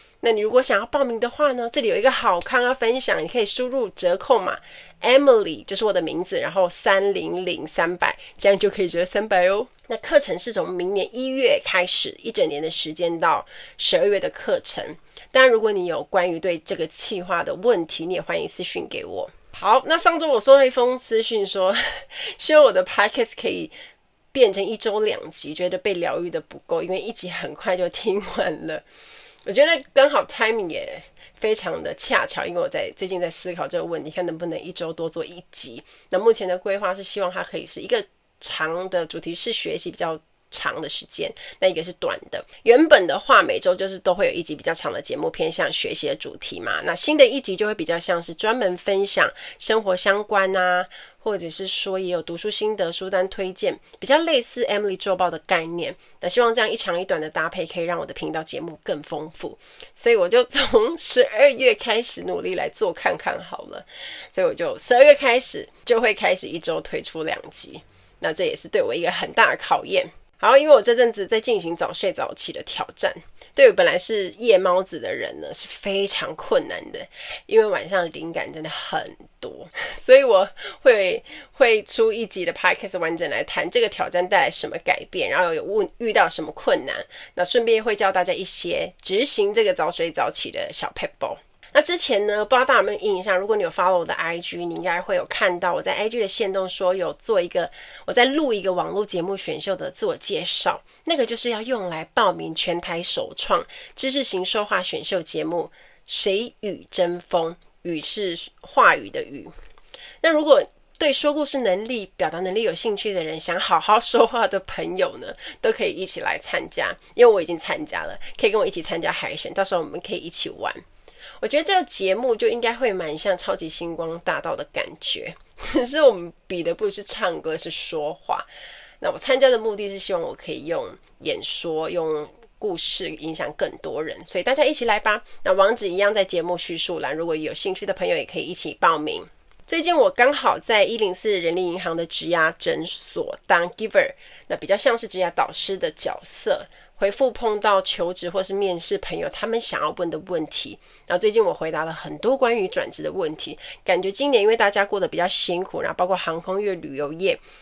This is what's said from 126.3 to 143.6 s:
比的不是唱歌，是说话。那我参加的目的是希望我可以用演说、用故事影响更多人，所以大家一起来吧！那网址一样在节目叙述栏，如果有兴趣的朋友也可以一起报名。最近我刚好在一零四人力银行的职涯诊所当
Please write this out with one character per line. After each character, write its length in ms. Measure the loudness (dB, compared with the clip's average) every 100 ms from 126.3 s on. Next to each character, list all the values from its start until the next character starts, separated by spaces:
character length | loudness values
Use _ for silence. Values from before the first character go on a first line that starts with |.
| -14 _
比 160 | -4
的 120 | -4
不 140 | -2 -4
是 140 | -4
唱 360 | -8 -4 -2 -2
歌， 120 | -6 -6
是 120 | -6
说 440 | -8 -6 -4 -6
话。 280 | -6 -4 -6 -6 -18 -20 -20 -20 _
那 100 | -6
我 80 | -4
参 200 | 0 6
加 120 | 6
的 80 | 6
目 180 | 2 -4
的 100 | -6
是 120 | -6
希 160 | -4
望 80 | -2
我 120 | -4
可 160 | -8 -10
以 140 | -10
用 240 | -6 -6 -6 -12 _ _
演 180 | -6 -4
说、 480 | -4 -6 -4 -4 -2
用 360 | -2 -2 -4 -6 -14 -20 _
故 160 | -6
事 360 | -4 -2 -2 -4
影 240 | -8 -10
响 180 | -6 -8
更 180 | -4 -4 -4
多 200 | -8 -6
人， 160 | -6 -8
所 160 | -6 -4
以 20 |
大 120 | 0
家 100 | 2
一 80 | 2
起 140 | 2 0
来 120 | 2
吧！ 240 | 2 0 -4 -6
那 80 | 0
网 240 | 4 4 4
址 100 | -2
一 60 | 0
样 160 | 2
在 120 | 2
节 160 | 0 -2
目 160 | -2 -4
叙 200 | -4 -6
述 240 | -4 -4
栏， 140 | -4
如 120 | -4 -2
果 100 | -2
有 160 | -4
兴 220 | -4 -4
趣 100 | -4
的 80 | -4
朋 160 | -4 -2
友 80 | -2
也 80 |
可 140 | -2 -8
以 40 |
一 120 | -6
起 200 | -6 -8 2
报 160 | 2 2
名。 260 | -2 -6 -10 -20 _ -18 -4
最 160 | -2
近 120 | 2
我 140 | 4 4
刚 240 | 6 4
好 240 | 4 0 0
在 280 | 0 2
一 120 | 2 2
零 160 | -2
四 260 | -2 -2 0
人 160 | 0
力 80 | 0 -2
银 140 | -4
行 140 | -4
的 120 | -4 -2
职 200 | -4 0
涯 280 | 2 2 2
诊 300 | -2 -2 -4
所 500 | -8 -8 -6 -6 -8 0
当 220 | 2